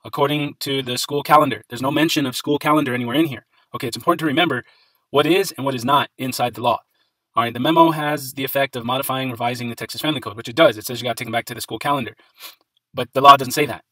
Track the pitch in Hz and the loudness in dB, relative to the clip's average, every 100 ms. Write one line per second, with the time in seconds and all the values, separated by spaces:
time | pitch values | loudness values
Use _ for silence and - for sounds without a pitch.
0 | 113 - 139 147 147 - 143 135 127 123 | -8 0 0 0 -4 -8 -6 -4 -4 -6
1 | - 143 143 139 147 107 - 117 135 151 | -4 -4 4 4 4 -2 -8 -6 -2 0
2 | 165 156 131 123 - 147 156 156 143 123 | 0 0 -2 -4 -2 0 2 2 2 -2
3 | 120 135 165 110 _ _ _ 123 127 120 | 0 0 0 -4 _ _ _ -8 -6 -2
4 | 170 175 156 139 170 123 - _ _ _ | 0 0 0 2 0 0 -6 _ _ _
5 | _ 139 151 190 185 - 135 135 120 139 | _ 2 4 2 0 -4 -4 -2 2 2
6 | 117 - 131 123 123 113 120 110 _ _ | 0 -6 -8 -2 -4 0 -2 -2 _ _
7 | _ _ _ 113 117 120 135 165 165 156 | _ _ _ -2 -2 0 2 6 6 4
8 | 147 151 131 131 135 139 139 123 117 127 | -4 -4 -6 -8 -4 -2 -2 -4 -6 -4
9 | - 131 131 120 120 120 120 113 113 - | -4 -4 -4 -4 -4 -4 -8 -8 -10 -6
10 | 151 131 113 107 117 117 160 110 101 120 | -4 -4 -8 -10 -6 4 4 4 -8 -6
11 | 123 117 117 117 - 120 - 113 143 143 | -6 -6 -4 -4 -6 -12 -10 -6 -2 -2
12 | 107 - _ _ - _ _ _ _ - | -4 -12 _ _ -20 _ _ _ _ -8
13 | 156 135 135 139 127 151 143 - _ | -4 6 8 8 6 -2 -2 -4 _